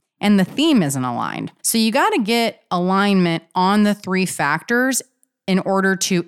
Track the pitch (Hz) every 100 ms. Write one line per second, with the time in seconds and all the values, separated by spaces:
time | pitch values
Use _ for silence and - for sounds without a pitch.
0 | _ - 208 202 180 - 320 254 147 135
1 | 127 117 90 - 107 _ - 226 226 254
2 | 403 403 208 233 226 - - 180 180 190
3 | 202 190 175 165 - 185 185 208 208 208
4 | 185 185 185 - 143 160 - 240 262 247
5 | - _ _ _ - 190 - 190 190 185
6 | - 180